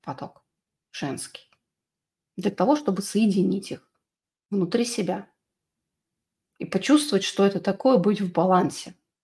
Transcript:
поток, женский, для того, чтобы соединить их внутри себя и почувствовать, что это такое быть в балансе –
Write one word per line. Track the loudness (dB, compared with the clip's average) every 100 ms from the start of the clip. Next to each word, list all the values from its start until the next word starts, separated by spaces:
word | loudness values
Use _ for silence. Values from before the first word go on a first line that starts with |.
поток, | -12 -12 -12 _ _ _ _ _ _
женский, | -10 -8 -8 -12 -16 _ _ _ _ _ _ _ _ _ -4
для | -4
того, | 0 2 2
чтобы | 0 -4
соединить | -2 0 2 2 0 -2 -6
их | -14 _ _ _ _ _ _ -6
внутри | -4 -2 -2
себя | -2 -4 -4 -4 -8 _ _ _ _ _ _ _ _ _ _ _ _ -14
и |
почувствовать, | -6 -2 4 2 4 -2
что | 0 2
это | 2 2
такое | -4 0 4 4
быть | 4 0
в | 0
балансе – | 0 4 4 2 -4 -16 -20 _ _